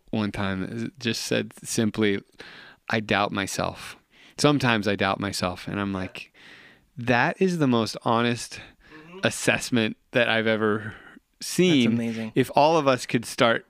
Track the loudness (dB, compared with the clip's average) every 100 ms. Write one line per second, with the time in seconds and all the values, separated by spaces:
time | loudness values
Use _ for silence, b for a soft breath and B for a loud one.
0 | -6 -4 -2 -2 -4 -4 -6 -8 -10 -6
1 | -6 -4 -2 -2 -4 -8 -6 0 0 2
2 | 2 0 -4 -20 B B B B -6 -4
3 | 0 2 2 -2 -4 -4 -4 -6 -14 -18
4 | _ b b b 2 4 4 2 2 2
5 | 0 0 -4 -2 -4 -4 -6 -4 -4 -4
6 | -6 -12 -20 _ B B B B B -8
7 | 0 2 2 0 0 2 2 2 2 -2
8 | 0 2 2 -2 -8 -16 B B B B
9 | B -4 -2 0 -2 -2 0 0 -2 -4
10 | _ 0 2 2 2 2 0 0 -4 -16
11 | B B _ -14 -4 2 4 4 4 2
12 | -2 -6 -4 0 0 4 4 4 4 2
13 | 0 -4 -2 2 2 2 0